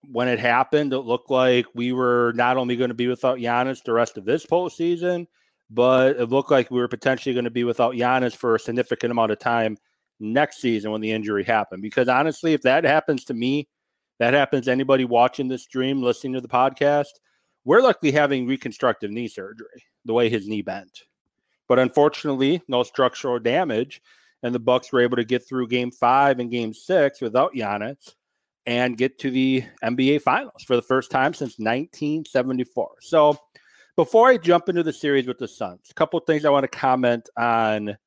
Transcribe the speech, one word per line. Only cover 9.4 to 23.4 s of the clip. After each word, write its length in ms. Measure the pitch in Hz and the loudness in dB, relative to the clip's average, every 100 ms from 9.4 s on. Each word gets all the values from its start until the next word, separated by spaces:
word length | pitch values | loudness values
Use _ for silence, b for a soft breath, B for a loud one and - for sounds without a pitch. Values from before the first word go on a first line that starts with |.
| 123 117 110 107 _ _ _ _ | -2 0 -2 -4 _ _ _ _
next 420 | 107 120 151 - | -4 0 -2 -2
season 300 | 127 113 104 | -4 -2 -4
when 100 | 107 | -6
the 120 | 107 | -4
injury 320 | 110 107 101 | -4 -4 -4
happened. 380 | 95 110 104 92 | 0 -2 -2 -8
Because 260 | 107 117 127 | -6 -2 2
honestly, 460 | 127 156 147 165 | 2 0 -2 -2
if 80 | 151 | 0
that 220 | 127 139 | 2 2
happens 400 | 160 151 - 139 | 2 0 0 -6
to 100 | - | -4
me, 340 | 120 123 143 143 _ _ _ _ _ | -6 -2 -4 -6 _ _ _ _ _
that 160 | 117 | 2
happens 300 | 139 135 139 | 2 2 -2
to 80 | 127 | 0
anybody 320 | 127 135 135 | -2 2 0
watching 440 | 127 120 123 - 127 | 2 2 2 0 -6
this 140 | 127 | -6
stream, 400 | - 131 131 139 | -8 -4 -2 -2
listening 320 | 123 117 135 | -2 -2 -6
to 60 | 127 | -8
the 80 | 120 | -4
podcast, 640 | 123 127 - 143 147 143 - _ _ _ _ | 0 0 2 0 0 -2 -10 _ _ _ _
we're 160 | 123 180 | 2 4
likely 300 | 262 - 151 | 4 2 0
having 360 | 143 147 135 123 | 2 2 0 -2
reconstructive 640 | 135 127 107 127 110 104 | -4 -6 -2 -2 -2 -6
knee 180 | 107 117 | -8 -10
surgery, 540 | - 95 113 - - _ _ | -10 -16 -16 -20 -20 _ _
the 80 | - | -2
way 160 | 113 117 | 0 2
his 200 | 113 98 | 0 -4
knee 120 | 107 | -8
bent. 440 | 95 95 92 - _ _ _ _ _ _ _ | -6 -10 -14 -20 _ _ _ _ _ _ _
But 100 | 123 | 2
unfortunately, 840 | 127 - 147 - 156 135 135 175 - | 4 4 2 2 -6 -2 0 0 -2
no 140 | 123 | -2
structural 560 | 123 - 127 - 135 | -2 0 0 0 -6
damage, 640 | 120 | -2